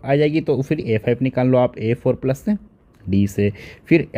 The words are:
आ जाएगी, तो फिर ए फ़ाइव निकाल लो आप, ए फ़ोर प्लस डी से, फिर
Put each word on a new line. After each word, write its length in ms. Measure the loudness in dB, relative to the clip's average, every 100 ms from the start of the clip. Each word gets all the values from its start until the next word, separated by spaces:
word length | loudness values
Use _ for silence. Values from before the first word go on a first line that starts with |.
आ 120 | 0 2
जाएगी, 240 | 2 0
तो 200 | 0 -2
फिर 180 | 0 -4
ए 180 | -2 -2
फ़ाइव 200 | 0 0
निकाल 260 | -2 0 2
लो 100 | 2
आप, 200 | 2 0
ए 160 | -2
फ़ोर 200 | -2 0
प्लस 300 | -2 -2 -4 -2 -4 -6 _ _ _
डी 220 | -2 0 0
से, 260 | 0 -2 -2 -14 -10 0
फिर 220 | 0 0